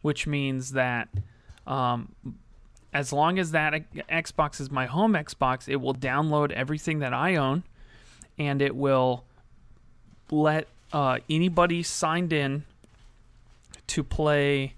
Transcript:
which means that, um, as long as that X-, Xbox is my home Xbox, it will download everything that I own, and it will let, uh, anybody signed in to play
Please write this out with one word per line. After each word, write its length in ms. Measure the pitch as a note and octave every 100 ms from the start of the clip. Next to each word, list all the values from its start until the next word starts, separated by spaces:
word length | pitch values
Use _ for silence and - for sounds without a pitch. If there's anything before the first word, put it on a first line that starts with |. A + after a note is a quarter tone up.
which 260 | D3+ C#3+ -
means 460 | C#3+ C#3 C3 B2+
that, 340 | C3+ B2+ A#2+ A2+ - - - - - -
um, 480 | C3+ B2 A#2+ - - B2+ - - - - - -
as 200 | C#3+ C#3
long 260 | C#3+ D#3 F#3
as 120 | E3+
that 220 | D#3 D3+
X-, 600 | D#3 - D#3 - E3 D#3+
Xbox 260 | - D3 -
is 100 | C3+
my 160 | C#3 B2+
home 280 | D3+ A3
Xbox, 560 | F#3 D3 - B2+ B2+ -
it 80 | C3+
will 180 | B2+ B2+
download 560 | C3 C3+ D#3 D3 D3
everything 480 | - C3 D3+ - D3+
that 140 | C3+
I 220 | B2 E3 F3
own, 280 | C3+ D3+ - - - - - - - -
and 240 | D3 C#3
it 140 | C#3 C3
will 480 | C#3 C3+ B2+ B2 - - - - - - - - - - -
let, 380 | D3+ D3+ D#3 - - -
uh, 280 | D3 C3+ B2+ -
anybody 540 | D#3 F3+ F3 F3 E3+
signed 500 | E3 - D#3+ E3 F3
in 300 | D#3 C#3 C#3 - _ - - - - - - - - - - -
to 160 | -
play 680 | C3 - D3+ D3 C#3+ C#3 C3+